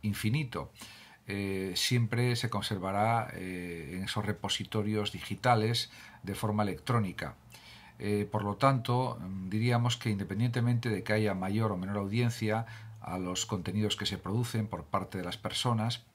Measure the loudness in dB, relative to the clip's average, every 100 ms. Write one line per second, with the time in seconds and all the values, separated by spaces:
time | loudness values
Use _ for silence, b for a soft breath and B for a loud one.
0 | -2 0 0 0 -2 -4 -8 B B B
1 | B B -6 -4 -2 -2 -2 -2 2 2
2 | 2 2 2 0 -2 -2 -2 -2 -2 2
3 | 4 2 0 -6 -8 -6 -6 -8 -8 -6
4 | -4 -2 -2 -2 -2 -4 -2 -2 0 0
5 | -2 -4 -8 0 4 4 4 2 -2 B
6 | B B -8 -4 0 0 0 -2 0 2
7 | 2 -2 -8 -8 -20 B B B B B
8 | 0 2 2 0 0 4 4 4 2 2
9 | 2 -4 -6 -6 -2 2 4 4 4 2
10 | 0 0 0 2 2 4 4 4 2 -2
11 | 2 2 4 2 0 2 2 0 -2 -2
12 | 0 2 2 0 0 0 -2 B B B
13 | -6 -4 -2 -2 -2 -2 -2 0 0 0
14 | -2 -2 0 0 0 0 -2 -4 -2 -2
15 | -2 -4 -4 -4 -4 0 2 2 2 -2
16 | -8